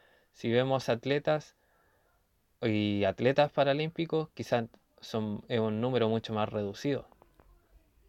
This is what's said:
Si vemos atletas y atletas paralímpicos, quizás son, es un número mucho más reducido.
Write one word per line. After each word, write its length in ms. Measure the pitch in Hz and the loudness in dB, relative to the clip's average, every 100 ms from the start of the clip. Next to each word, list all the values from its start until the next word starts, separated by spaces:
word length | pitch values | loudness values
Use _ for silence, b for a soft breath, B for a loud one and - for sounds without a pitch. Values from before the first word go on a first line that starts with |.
| b b b | b b b
Si 180 | - 120 | -6 0
vemos 380 | 120 131 131 - | 2 2 0 0
atletas 680 | 117 131 143 151 151 - _ _ _ _ _ _ _ _ _ _ _ | -2 0 -2 0 -2 -4 _ _ _ _ _ _ _ _ _ _ _
y 400 | 120 107 104 101 | 0 0 0 2
atletas 460 | 98 - 123 139 147 | 0 2 2 4 2
paralímpicos, 800 | - 139 147 160 - 165 160 156 | 2 2 0 -2 -4 -2 -2 -4
quizás 320 | - - 120 113 - _ _ | -8 -2 -2 -2 -12 _ _
son, 420 | - 113 107 104 - | -8 -4 -4 -6 -4
es 100 | 117 | -2
un 220 | 110 107 | 0 0
número 280 | 123 123 110 | 0 0 2
mucho 240 | 110 - | 0 -2
más 160 | 107 107 | -2 -2
reducido. 600 | 107 101 101 143 127 - - _ _ - _ _ - _ _ | -4 -6 -4 -4 -4 -6 -20 _ _ -20 _ _ -20 _ _